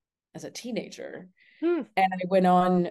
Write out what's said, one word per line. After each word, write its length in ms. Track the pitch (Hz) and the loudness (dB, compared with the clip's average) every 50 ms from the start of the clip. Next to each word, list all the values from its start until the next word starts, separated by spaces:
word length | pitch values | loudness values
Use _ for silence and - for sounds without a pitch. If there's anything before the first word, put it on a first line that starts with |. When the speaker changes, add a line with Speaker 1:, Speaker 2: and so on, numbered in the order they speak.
| _ _ _ _ _ _ - | _ _ _ _ _ _ -18
Speaker 1:
as 80 | 165 160 | -14 -14
a 60 | 127 | -14
teenager. 720 | - - - 247 220 170 - - - - - - - 151 180 185 _ _ _ _ _ - | -14 -12 -10 -8 -8 -8 -8 -10 -14 -14 -14 -14 -14 -16 -16 -18 _ _ _ _ _ -4
Speaker 2:
Hmm. 200 | 302 349 349 311 220 - - | -2 -2 -2 -2 -4 -4 0
Speaker 1:
And 160 | 190 190 190 | 0 0 0
I 140 | 185 180 185 180 | 0 -4 -2 2
went 180 | 196 185 185 | 2 4 6
on, 440 | 180 180 180 180 180 180 180 175 - | 6 4 4 4 4 2 2 0 0